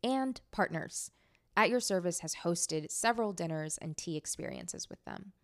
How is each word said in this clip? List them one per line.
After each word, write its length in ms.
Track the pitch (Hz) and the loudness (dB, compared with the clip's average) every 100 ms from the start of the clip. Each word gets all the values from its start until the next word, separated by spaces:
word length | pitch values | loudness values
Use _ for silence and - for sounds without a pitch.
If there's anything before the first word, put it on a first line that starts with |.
and 400 | 226 269 262 247 _ | 2 2 0 -2 _
partners. 600 | - 196 165 165 - - _ _ _ _ - | 0 2 2 -4 -6 -8 _ _ _ _ 4
At 140 | 214 | 6
Your 100 | 247 | 6
Service 400 | 233 190 175 170 | 4 2 2 -2
has 140 | 160 | -4
hosted 560 | - 170 170 - 156 151 | -2 0 2 2 -2 -2
several 420 | - 226 233 220 | 0 2 4 2
dinners 460 | 185 165 160 156 - | 0 -2 -2 -2 -4
and 180 | 160 156 | -6 -6
tea 220 | - 156 | -4 -4
experiences 720 | - - - 64 175 - - | -4 -4 -4 -6 -8 -8 -10
with 120 | - - | -12 -12
them. 260 | - 202 - | -12 -12 -18